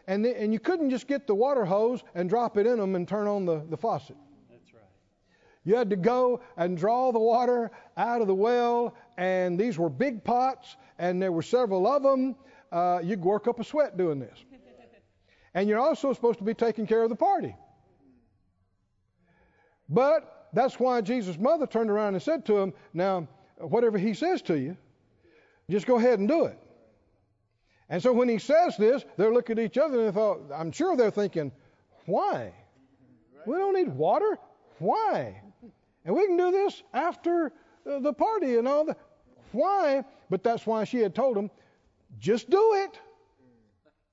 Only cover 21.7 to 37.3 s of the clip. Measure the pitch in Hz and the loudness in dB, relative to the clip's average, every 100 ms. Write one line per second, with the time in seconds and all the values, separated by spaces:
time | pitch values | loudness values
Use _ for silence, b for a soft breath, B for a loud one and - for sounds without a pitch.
21.7 | 220 226 208 214 185 - 320 - 208 196 | -2 0 0 -2 -2 -2 -2 0 0 0
22.7 | - B 160 190 185 151 - b b 160 | -6 B -4 -2 -2 -6 -14 b b -4
23.7 | 214 233 208 214 202 330 349 - 156 131 | 0 2 2 -2 -2 -2 -2 -2 -2 -4
24.7 | 185 _ _ _ _ b b b b b | -10 _ _ _ _ b b b b b
25.7 | 202 - 247 240 214 208 330 165 - - | -2 2 4 4 4 2 2 0 -4 -20
26.7 | _ _ _ _ _ _ _ _ _ _ | _ _ _ _ _ _ _ _ _ _
27.7 | _ - 170 247 233 247 226 - 311 349 | _ -8 -2 2 4 2 0 2 4 4
28.7 | - 214 262 - - 214 240 233 226 226 | 4 2 2 -2 0 2 2 2 -2 -2
29.7 | 240 311 247 220 185 214 175 151 147 165 | 0 0 0 0 0 0 -2 -6 -8 -6
30.7 | - 359 285 214 208 202 165 139 - b | -2 0 2 2 0 -2 -4 -6 -8 b
31.7 | b b _ - 226 392 160 104 101 _ | b b _ -4 -2 -2 -4 -6 -16 _
32.7 | _ _ _ _ _ _ - 208 339 392 | _ _ _ _ _ _ -14 -6 -2 0
33.7 | 381 294 131 160 269 427 339 - _ _ | 0 0 0 0 2 0 -4 -10 _ _
34.7 | - 180 415 440 220 117 98 196 _ 240 | -6 -2 0 0 -2 -4 -12 -20 _ -20
35.7 | _ _ _ 160 254 403 349 359 381 392 | _ _ _ -4 0 2 2 2 2 0
36.7 | - - 247 339 339 339 | -4 -8 -4 -4 -4 -2